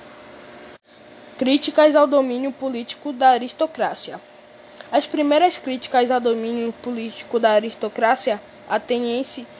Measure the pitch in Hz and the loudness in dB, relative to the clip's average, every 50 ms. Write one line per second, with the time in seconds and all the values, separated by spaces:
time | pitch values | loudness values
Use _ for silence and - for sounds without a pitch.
0 | - - - - - - - - - - - - - - - - _ _ _ - | -20 -20 -20 -20 -20 -20 -20 -20 -20 -20 -20 -20 -20 -20 -20 -20 _ _ _ -20
1 | - - - - - - - - 262 254 269 285 - - - - 302 311 285 302 | -20 -20 -20 -20 -20 -20 -6 -4 0 2 2 0 0 0 4 6 6 6 6 6
2 | 285 285 285 285 269 262 240 247 262 277 254 - 269 262 254 233 240 - - - | 4 6 4 2 2 2 -2 -4 -4 -6 -6 -6 -8 -6 -6 -6 -8 -10 -14 -12
3 | - 294 277 240 262 262 254 240 240 247 - - 320 311 320 254 214 160 147 - | -10 -10 -4 4 4 4 4 4 0 -6 -4 -4 -4 -4 -2 -4 -4 -4 -4 -6
4 | - - - 180 - - - - - - - - - - - - - - - 285 | -8 -8 -10 -14 -18 -20 -20 -20 -20 -20 -20 -20 -20 -20 -20 -20 -16 0 0 0
5 | 285 - - 294 294 285 285 302 349 359 359 - - 269 262 247 - - - 254 | 0 0 -2 -2 0 2 4 4 4 2 2 -2 -8 -8 -8 -8 -8 0 0 2
6 | 247 240 254 247 233 240 233 226 226 226 233 233 233 233 226 - - 240 247 226 | 2 2 0 0 0 0 -2 -2 -4 -6 -4 -4 -4 -6 -8 -8 -10 -8 -8 -6
7 | 226 226 214 - - - - 233 226 220 214 214 214 226 220 - - 208 - - | -8 -10 -12 -14 -14 -4 -2 0 2 4 4 2 2 0 -8 -8 -8 -8 -4 -2
8 | - 226 254 254 - 254 208 214 - - - - - - 196 220 220 - 247 240 | 0 0 0 0 0 -4 -4 -4 -8 -18 -20 -20 -8 -4 -4 -4 -2 -2 -4 -4
9 | 240 240 233 247 269 - - - 233 - - - | -2 -4 -4 -4 -6 -8 -10 -14 -16 -18 -20 -20